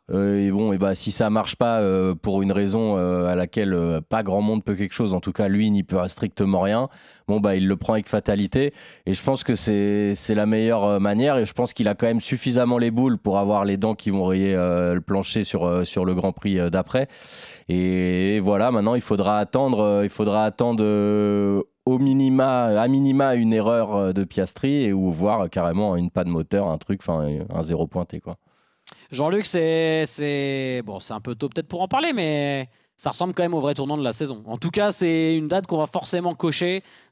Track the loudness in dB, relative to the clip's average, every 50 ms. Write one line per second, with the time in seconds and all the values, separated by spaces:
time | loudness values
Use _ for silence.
0 | _ -4 -2 0 2 2 2 2 2 2 2 2 0 0 0 2 0 0 0 -2
1 | -4 -4 -2 0 0 2 2 0 0 -2 -2 -2 0 0 2 2 2 2 2 2
2 | 0 0 -2 -2 -4 -2 0 0 0 0 0 0 0 0 0 0 0 0 0 0
3 | 0 0 0 0 0 0 0 -2 -2 -2 -2 -2 0 0 0 0 0 0 -2 -2
4 | -4 -2 -4 -2 -2 0 0 0 0 0 -2 -2 -2 -2 -2 -2 -4 -4 -4 -2
5 | -2 0 -2 -2 -4 -4 -4 -2 0 0 2 2 2 2 2 0 0 0 -2 -2
6 | -2 -4 -4 -6 -8 -6 -2 0 0 2 2 2 2 2 0 0 -2 -4 -8 -14
7 | -20 -20 -20 _ _ -2 0 2 2 2 2 2 2 2 0 0 -2 -2 -2 -2
8 | -2 -2 -2 -2 0 0 0 0 0 0 0 0 0 0 -2 -8 -16 -20 -20 -8
9 | -4 -4 -4 -2 -2 -2 -2 0 0 -2 -2 0 0 0 0 2 2 2 0 0
10 | 0 0 -2 -2 -2 0 0 2 2 2 2 2 2 2 2 2 2 2 2 2
11 | 2 2 2 2 2 2 2 2 0 -2 -2 -4 -4 -2 -2 0 0 0 0 2
12 | 0 0 0 0 -2 -4 -4 -2 0 0 2 2 2 2 2 2 2 2 2 2
13 | 2 2 2 0 0 0 0 2 2 2 2 2 2 2 0 0 0 0 -2 -2
14 | -2 -2 0 0 2 2 2 2 2 2 2 2 2 2 2 2 0 0 0 -2
15 | -2 -2 -2 -2 -2 -2 -2 -2 -2 -2 -2 0 0 0 0 0 -2 -2 -2 -2
16 | 0 0 0 0 0 -2 -2 -2 -2 -2 0 0 0 0 0 -2 -2 0 -2 -2
17 | -2 -4 -8 -16 -20 -20 -20 -20 -20 -20 -20 -14 -6 -2 0 0 2 2 0 0
18 | 0 0 0 0 2 2 0 2 2 2 2 2 2 2 2 2 2 2 0 0
19 | 0 0 0 2 2 2 2 0 0 0 0 0 2 2 2 2 2 4 4 2
20 | 2 0 -2 -2 0 0 2 2 2 0 0 0 0 0 2 2 2 2 2 2
21 | 2 2 2 2 2 2 2 2 2 2 0 0 -2 -4 _ _ -2 0 2 2
22 | 4 4 4 4 4 4 4 4 4 2 2 2 2 2 2 2 2 2 2 2
23 | 2 2 2 2 2 2 2 2 2 2 2 2 2 2 2 2 0 0 0 0
24 | 0 0 0 0 -2 -2 -2 -2 -4 -4 -4 -4 -2 0 0 0 0 0 0 0
25 | 0 0 0 0 0 0 2 0 -2 -2 -2 -2 0 0 0 0 0 0 0 -2
26 | -2 -2 -2 -2 -2 -2 -2 -4 -2 -2 0 0 0 0 -2 -4 -4 -6 -6 -6
27 | -4 -4 -4 -2 -2 -4 -4 -6 -6 -6 -6 -6 -4 -2 -2 -2 -4 -4 -4 -6
28 | -8 -8 -10 -14 -14 -14 -16 -16 _ _ _ _ _ _ _ _ _ -20 -20 -20
29 | -18 -10 -6 -4 -2 0 0 -2 -2 -2 0 0 0 2 2 2 2 2 0 0
30 | -2 -4 -4 -4 -4 -2 -2 -2 -2 -2 -4 -4 -4 -4 -4 -6 -6 -8 -10 -12
31 | -10 -10 -10 -8 -8 -8 -6 -6 -6 -6 -4 -6 -8 -6 -6 -6 -4 -2 0 0
32 | 0 0 -2 -2 0 0 0 0 0 -2 -2 -4 -6 -8 _ _ _ _ _ -8
33 | -6 -6 -4 -2 -4 -2 0 0 0 0 0 0 0 -2 -2 -2 -4 -4 -4 -2
34 | -2 -2 -4 -4 -6 -8 -8 -10 -12 -12 -8 -6 -6 -4 0 0 0 0 0 0
35 | 0 0 2 2 2 2 0 0 0 0 -2 -2 -2 -2 -2 -2 -2 -2 -4 -6
36 | -4 -4 -4 -4 -2 -4 -4 -2 -2 -2 -2 -2 -2 -2 -2 -4 -8 _ -20 -20
37 | _ _